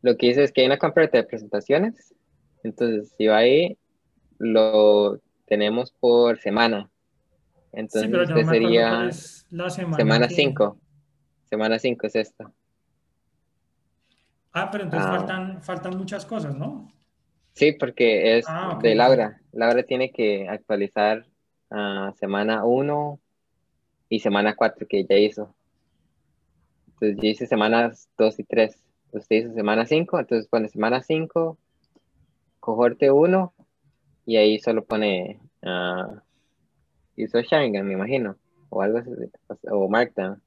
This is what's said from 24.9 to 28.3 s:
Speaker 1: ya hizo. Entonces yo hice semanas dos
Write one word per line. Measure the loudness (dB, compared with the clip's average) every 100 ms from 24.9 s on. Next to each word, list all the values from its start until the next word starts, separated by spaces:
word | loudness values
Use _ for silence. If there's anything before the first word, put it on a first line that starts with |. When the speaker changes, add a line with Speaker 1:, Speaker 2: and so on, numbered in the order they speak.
| -4 -2
Speaker 1:
ya | 0
hizo. | 0 -2 -14 _ _ _ _ _ _ _ _ _ _ _ _ _ _
Entonces | _ -4 0
yo | -2
hice | -2 -2
semanas | 0 2 2 0 -4 _ 0
dos | 0